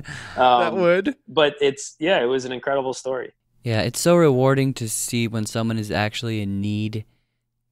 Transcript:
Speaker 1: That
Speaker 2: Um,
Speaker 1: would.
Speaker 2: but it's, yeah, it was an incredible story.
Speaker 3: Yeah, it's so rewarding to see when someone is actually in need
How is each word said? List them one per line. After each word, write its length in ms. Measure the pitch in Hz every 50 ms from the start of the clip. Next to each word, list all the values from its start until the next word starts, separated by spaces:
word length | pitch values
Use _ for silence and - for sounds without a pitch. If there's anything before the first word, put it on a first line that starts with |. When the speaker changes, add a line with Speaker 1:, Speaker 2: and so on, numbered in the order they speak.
| - - 147 - - - -
Speaker 1:
That 380 | - 127 127 123 180 175 165 160
Speaker 2:
Um, 20 | 190
Speaker 1:
would. 340 | 180 170 175 185 196 294 262 - _
Speaker 2:
but 280 | - 131 160 151 143 143 -
it's, 340 | 143 139 135 - - - - -
yeah, 220 | 156 180 190 160
it 40 | 120
was 180 | 123 131 131 127
an 60 | 123
incredible 420 | 127 120 - 139 139 139 127 131 123
story. 380 | - - 131 131 127 - - - _ _ _ _ _ -
Speaker 3:
Yeah, 180 | 120 110 110
it's 180 | - 120 - -
so 160 | - 170 175
rewarding 560 | 175 165 147 131 127 131 135 135 135 135 135 123
to 140 | - 117 110
see 380 | - - - - 123 120 117 110
when 160 | 113 113 104
someone 320 | - - 113 113 113 113 113
is 100 | 107 104
actually 520 | 78 95 107 107 - - - 117 110 107
in 180 | 104 98 98 98
need 440 | 101 104 104 104 107 110 113 110 107 _ _ _ _ _ _ _ _ _ _ _ _ _